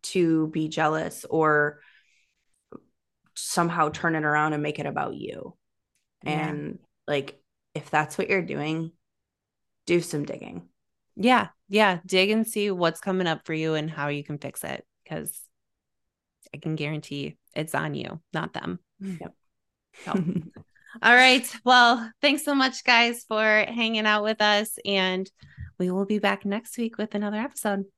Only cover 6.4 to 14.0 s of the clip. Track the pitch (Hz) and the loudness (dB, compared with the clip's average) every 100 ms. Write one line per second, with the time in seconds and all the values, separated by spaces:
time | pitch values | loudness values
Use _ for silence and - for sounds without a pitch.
6.4 | 156 147 147 - _ _ - 143 139 - | -4 -6 -8 -12 _ _ -4 -4 -4 -14
7.4 | _ _ _ 151 - 147 156 - 190 196 | _ _ _ -12 -2 -2 0 -4 0 0
8.4 | 165 143 147 160 165 _ _ _ _ _ | -2 -4 -2 -4 -4 _ _ _ _ _
9.4 | _ _ _ _ - 175 170 147 143 - | _ _ _ _ 0 0 2 -6 -6 -10
10.4 | - - - _ _ _ _ - 220 247 | -12 -16 -18 _ _ _ _ 0 4 4
11.4 | 202 _ _ 202 208 180 180 190 190 220 | 2 _ _ 4 4 2 0 2 4 2
12.4 | 226 214 208 180 170 165 - 185 175 160 | 0 -2 -2 2 0 0 -4 0 0 -2
13.4 | - 160 160 156 156 151 | -4 -4 0 -2 -2 -4